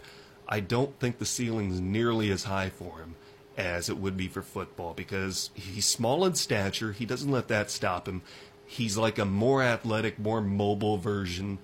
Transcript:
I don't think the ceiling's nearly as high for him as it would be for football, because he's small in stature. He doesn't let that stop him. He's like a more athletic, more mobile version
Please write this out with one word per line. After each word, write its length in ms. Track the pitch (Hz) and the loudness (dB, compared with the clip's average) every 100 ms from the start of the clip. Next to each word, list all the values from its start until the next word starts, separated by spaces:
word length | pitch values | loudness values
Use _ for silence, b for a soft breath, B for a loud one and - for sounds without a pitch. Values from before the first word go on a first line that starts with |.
| B B B B - | B B B B -4
I 120 | 107 | -2
don't 380 | 92 120 139 - | 0 2 0 0
think 180 | 123 117 | -2 -2
the 60 | |
ceiling's 560 | 104 - 120 110 98 90 | -4 -2 0 0 0 0
nearly 500 | 92 107 117 113 107 | 0 2 4 4 2
as 140 | 92 | 0
high 240 | - 98 95 | 0 -2 -2
for 300 | - 87 82 | -4 -12 -12
him 160 | 80 85 B B B - | -16 -16 B B B -4
as 320 | 92 87 87 | -2 -2 -2
it 80 | 95 | -2
would 200 | 98 95 | -2 -2
be 120 | 92 | -2
for 140 | 98 | -4
football, 520 | 92 98 87 - 87 | -8 -8 -8 -8 -8
because 560 | 82 90 98 95 90 - | -8 -6 -2 -2 -2 -6
he's 300 | - 92 104 | -8 -8 -2
small 400 | - - 113 147 | 0 2 2 4
in 100 | 190 | 4
stature. 580 | 170 - 113 98 - 110 | 2 0 2 0 0 -4
He 120 | 101 | -4
doesn't 260 | 110 127 143 | -4 -2 0
let 180 | 131 - | 0 2
that 220 | 110 104 | 2 0
stop 360 | - 104 90 101 | -2 0 -2 -2
him. 160 | 92 - B B B | -6 -8 B B B
He's 320 | - - 113 101 | -12 -4 -2 2
like 220 | 110 110 | 2 2
a 60 | |
more 380 | 101 98 120 135 | 2 4 4 6
athletic, 560 | 127 113 117 110 110 107 | 4 2 0 0 0 0
more 220 | 104 113 | 0 0
mobile 560 | 101 101 101 104 107 104 | 2 2 4 4 2 2
version 600 | 87 101 92 90 101 98 | 0 0 -2 -2 -4 -6